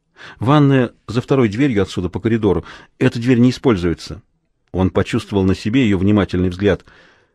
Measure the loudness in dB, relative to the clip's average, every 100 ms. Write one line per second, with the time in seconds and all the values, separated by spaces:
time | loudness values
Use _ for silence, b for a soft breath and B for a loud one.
0 | _ B B B 0 4 4 4 0 -6
1 | -8 -6 0 2 2 0 0 0 -2 -4
2 | -6 -4 -2 0 0 0 B B B -2
3 | -2 0 0 2 2 2 0 0 -2 -6
4 | -10 -18 -20 _ _ _ _ -2 -2 0
5 | -2 -4 -2 0 0 0 -2 0 0 0
6 | 2 2 0 -2 -4 -2 0 -2 -4 b
7 | b b b